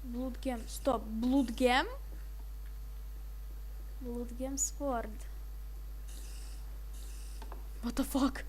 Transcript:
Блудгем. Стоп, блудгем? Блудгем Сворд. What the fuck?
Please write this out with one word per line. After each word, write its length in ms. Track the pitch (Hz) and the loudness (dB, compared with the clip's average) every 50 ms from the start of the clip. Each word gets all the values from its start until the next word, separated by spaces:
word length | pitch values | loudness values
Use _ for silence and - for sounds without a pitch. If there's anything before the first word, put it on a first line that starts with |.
| - | -4
Блудгем. 560 | 254 240 240 254 262 240 - - 262 247 226 226 - | -2 -2 0 0 -2 -2 -2 -2 -2 0 -2 -4 -4
Стоп, 360 | - - - 277 254 220 214 | -6 0 4 4 4 4 2
блудгем? 840 | 220 220 220 226 254 262 277 277 269 226 220 254 247 247 262 311 370 254 - - - - - - - - - - - - - - - - - - - - - - - - - - - - - - - - - - - - - - - - - | 0 0 2 4 8 8 8 8 6 4 6 6 8 8 8 6 4 0 -4 -6 -6 -6 -6 -6 -6 -6 -6 -6 -6 -6 -6 -6 -6 -6 -6 -6 -6 -6 -6 -6 -6 -6 -6 -6 -6 -6 -6 -6 -6 -6 -6 -6 -6 -6 -6 -6 -6 -6 -4
Блудгем 560 | 262 247 240 240 240 233 233 233 254 269 277 277 | -4 -2 -2 -2 -2 -4 -2 -2 -2 -2 2 2
Сворд. 520 | - - - - 285 277 254 233 220 220 214 - - - - - - - - - - - - - - - - - - - - - - - - - - - - - - - - - - - - - - - - - - - - - - - - - - - - - - | 2 2 2 0 0 2 2 2 0 -2 -4 -6 -6 -6 -6 -6 -6 -6 -6 -6 -6 -6 -6 -8 -6 -6 -6 -6 -6 -6 -6 -6 -6 -6 -6 -6 -6 -6 -6 -6 -6 -6 -6 -6 -6 -6 -6 -6 -6 -6 -6 -6 -6 -6 -6 -6 -6 -6 -6 -6 -8 -8 -8 -4 -2
What 100 | 240 233 | 0 2
the 180 | - 269 - | 4 2 4
fuck? 320 | - 277 254 269 - - - | 6 6 6 6 4 0 -6